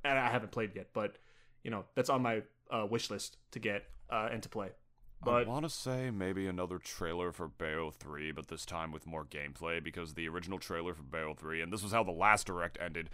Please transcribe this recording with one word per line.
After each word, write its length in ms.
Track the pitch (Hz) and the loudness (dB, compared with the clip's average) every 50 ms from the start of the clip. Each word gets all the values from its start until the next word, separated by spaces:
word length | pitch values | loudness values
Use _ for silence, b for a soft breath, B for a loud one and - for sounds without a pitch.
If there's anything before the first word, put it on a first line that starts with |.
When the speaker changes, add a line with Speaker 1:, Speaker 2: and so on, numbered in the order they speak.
| - | 4
Speaker 1:
and 140 | 143 135 135 | 6 6 6
I 120 | 123 120 | 6 6
haven't 220 | 117 123 110 101 | 4 4 2 0
played 200 | - 120 110 101 - | -2 0 0 0 -2
yet, 140 | 95 90 - | -6 -8 -4
but, 240 | - 107 107 101 - - - - - - - - - - - | -2 0 0 0 -2 -6 -20 -20 -20 -20 -20 -20 -18 -10 -6
you 60 | - | -4
know, 140 | 113 101 92 - - | -4 -4 -4 -2 0
that's 120 | 131 123 - | 2 4 6
on 140 | 139 127 | 6 6
my, 200 | 127 120 113 110 104 - _ _ _ - | 6 4 2 2 0 -4 _ _ _ -2
uh, 160 | 131 117 107 101 | 0 0 2 2
wish 220 | 113 117 - - | 2 2 0 0
list 280 | 104 101 - - - - - - | -4 -4 -6 -6 -10 -14 -16 -12
to 60 | - 120 | -6 -2
get, 260 | 110 110 101 98 - - - - - - | 0 0 0 0 -2 -6 -14 -12 -6 0
uh, 200 | 120 110 110 117 | 0 2 2 2
and 120 | 117 110 - | 0 -2 -4
to 40 | - | -6
play. 220 | - 113 98 92 - - - _ _ _ - - - - - | -4 -4 -4 -6 -8 -12 -20 _ _ _ -20 -18 -10 -2 4
But 220 | 123 120 120 120 | 6 6 6 6
Speaker 2:
I 20 | 107 | 4
wanna 200 | 123 147 160 156 | 0 0 -2 -2
say 420 | - - - 131 127 127 127 127 | -4 -4 -2 -2 0 0 0 0
maybe 340 | 113 98 92 92 95 95 95 | 0 0 2 2 2 2 0
another 320 | 95 90 90 90 87 90 87 | 0 0 0 0 -2 -2 -4
trailer 540 | - - - - 90 82 85 87 87 87 | -6 -8 -6 -4 -2 -2 0 0 -2 -2
for 160 | 85 - 87 78 | -2 -4 -6 -8
Bayo 420 | - - 82 80 78 80 80 78 | -6 -4 -2 -2 0 0 -2 -4
three, 400 | 76 - - 73 76 73 76 78 | -6 -10 -10 -8 -6 -6 -4 -4
but 160 | 73 73 - | -4 -6 -8
this 180 | - 82 76 - | -8 -8 -8 -6
time 280 | - 87 82 82 80 | -6 -4 -4 -4 -4
with 120 | 78 76 - | -6 -8 -8
more 180 | 80 80 80 76 | -6 -6 -6 -6
gameplay, 580 | 67 - 73 71 71 69 - 82 82 85 85 | -6 -6 -6 -6 -6 -6 -6 -2 -2 -2 -2
because 320 | 76 82 76 87 85 78 76 | -2 -4 -6 -6 -8 -6 -6
the 140 | 85 82 80 | -4 -4 -4
original 300 | 80 90 85 87 95 90 | -4 -4 -4 -4 -6 -6
trailer 340 | - - 92 82 85 90 85 | -4 -4 -2 -2 -2 -2 -4
for 80 | 80 | -6
Bayo 320 | 73 67 76 80 78 78 76 | -8 -6 -4 -2 -2 -2 -4
three, 260 | - 76 78 80 82 | -6 -6 -4 -2 -2
and 120 | 82 85 | -2 -2
this 100 | 101 104 | -2 -4
was 80 | 98 101 | -2 2
how 140 | 104 113 110 | 2 2 2
the 80 | 92 | 2
last 340 | 85 85 92 107 107 104 - | 2 6 8 8 8 6 4
Direct 320 | - 90 87 85 85 - - | 0 -2 0 -2 -2 -2 -4
ended, 300 | 87 87 80 82 82 - | -6 -4 -4 -4 -6 -6